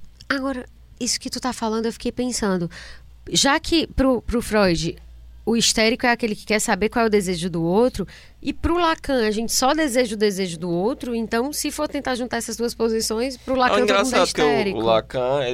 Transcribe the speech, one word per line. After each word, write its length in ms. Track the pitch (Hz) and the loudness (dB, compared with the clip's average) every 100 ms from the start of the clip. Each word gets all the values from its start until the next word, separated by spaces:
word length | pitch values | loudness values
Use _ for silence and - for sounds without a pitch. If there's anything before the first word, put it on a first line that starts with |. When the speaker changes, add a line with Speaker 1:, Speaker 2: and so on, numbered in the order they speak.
| - - - | -18 -12 -6
Speaker 1:
Agora, 360 | 277 269 254 - - - - | -4 -4 -6 -10 -18 -20 -8
isso 200 | 240 - | -6 -6
que 100 | 254 | -6
tu 100 | 247 | -6
tá 120 | 254 | -6
falando, 340 | 233 226 220 226 | -4 -4 -2 -4
eu 60 | |
fiquei 180 | 214 240 | -4 -6
pensando. 580 | 233 247 226 208 185 170 - - - - - - | -4 -4 -2 0 0 -2 -8 -18 -18 -20 -20 -4
Já 300 | 170 277 302 | 0 2 2
que 280 | - 330 262 | 2 0 0
pro, 340 | - 269 240 | 2 2 2
pro 200 | - 240 | 0 -4
Freud, 540 | - 214 196 165 160 - - - - - - | 0 2 4 2 -2 -6 -12 -20 -20 -10 -2
o 100 | 233 | 0
histérico 480 | - - 220 214 247 | 2 2 2 2 2
é 60 | |
aquele 240 | 233 233 202 | 0 -2 -4
que 100 | - | -2
quer 140 | 214 | 0
saber 280 | 226 196 208 | 2 0 0
qual 140 | 240 | 2
é 40 | 226 | 2
o 40 | |
desejo 380 | 208 185 180 185 | 2 0 -2 -2
do 120 | 170 | 0
outro, 420 | 165 190 247 - 180 - - - | 2 4 2 0 -6 -10 -20 -12
e 120 | - | -8
pro 240 | - 302 339 | -4 0 2
Lacan, 480 | 330 320 - 262 214 | 2 0 -2 0 0
a 40 | |
gente 220 | 214 226 | -2 -2
só 200 | - 254 | 0 2
deseja 420 | 302 311 233 247 208 | 2 2 2 0 0
o 20 | |
desejo 400 | 208 190 190 165 | 0 0 -4 -4
do 100 | 180 | -4
outro, 440 | 170 202 311 247 233 | 0 0 -2 -4 -4
então, 360 | 220 233 262 | -2 -2 -2
se 180 | 294 302 | -4 -6
for 160 | - 302 | -4 -4
tentar 260 | 294 262 247 | -4 -4 -4
juntar 220 | 247 233 | -4 -6
essas 180 | - 220 | -6 -4
duas 160 | 233 | -4
posições, 640 | - 226 226 214 220 262 254 | -2 -2 0 -2 -2 -4 -6
pro 180 | - 262 | -4 2
Speaker 2:
É 20 | |
Speaker 1:
Lacan 100 | 247 - | 2 4
todo 40 | |
mundo 80 | 220 | 4
é 20 | 196 | 4
Speaker 2:
engraçado 340 | 262 233 175 | 4 2 2
que 80 | - | 2
o, 20 | 151 | 2
Speaker 1:
histérico. 340 | 233 202 113 | 2 0 0
Speaker 2:
o 40 | |
Lacan, 560 | 113 110 113 131 123 143 123 | 4 2 2 -2 0 0 0